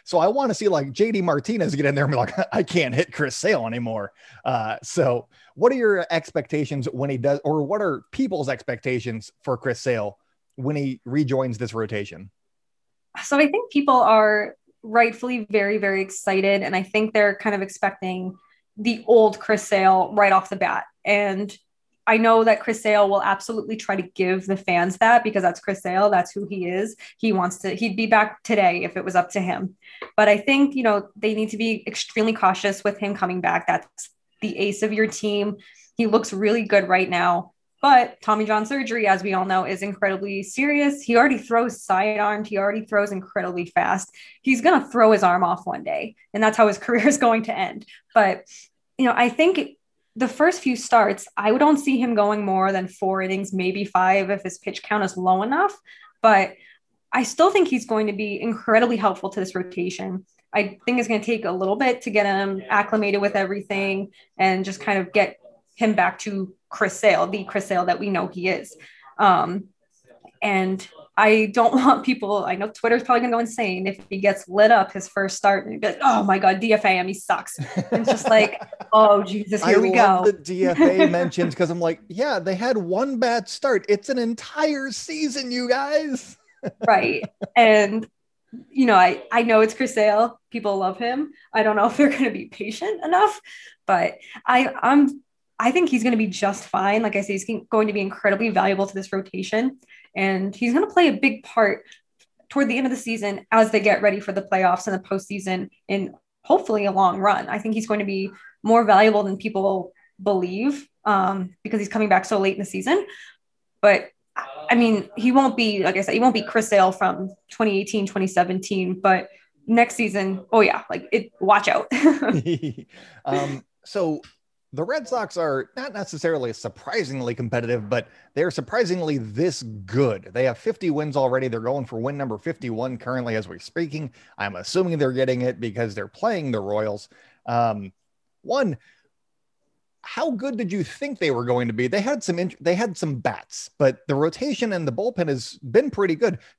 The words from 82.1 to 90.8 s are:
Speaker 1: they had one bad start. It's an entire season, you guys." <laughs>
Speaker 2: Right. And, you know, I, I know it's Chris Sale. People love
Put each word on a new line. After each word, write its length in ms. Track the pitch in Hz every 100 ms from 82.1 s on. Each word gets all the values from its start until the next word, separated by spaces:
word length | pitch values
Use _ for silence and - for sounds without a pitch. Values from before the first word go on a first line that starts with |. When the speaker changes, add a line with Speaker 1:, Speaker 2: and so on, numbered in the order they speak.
| 170 285 214
Speaker 1:
they 160 | 170 185
had 200 | 247 226
one 440 | 175 190 277 254
bad 280 | 247 233 190
start. 380 | - 277 214 -
It's 220 | 202 -
an 80 | 262
entire 720 | 233 226 - - 311 285 269
season, 640 | 214 - 311 302 254 254
you 180 | 247 247
guys." 680 | 247 277 302 311 254 - -
<laughs> 60 | _ _ 190 - 226
Speaker 2:
Right. 380 | 220 113 - - _ 196 -
And, 500 | 226 214 202 220 220 _ _ _ _ 233 -
you 160 | 262 247
know, 100 | 196
I, 280 | 180 - -
I 120 | 233
know 180 | 233 220
it's 120 | 220
Chris 200 | 220 262
Sale. 480 | 226 214 208 233 - _
People 240 | 233 214
love 220 | 196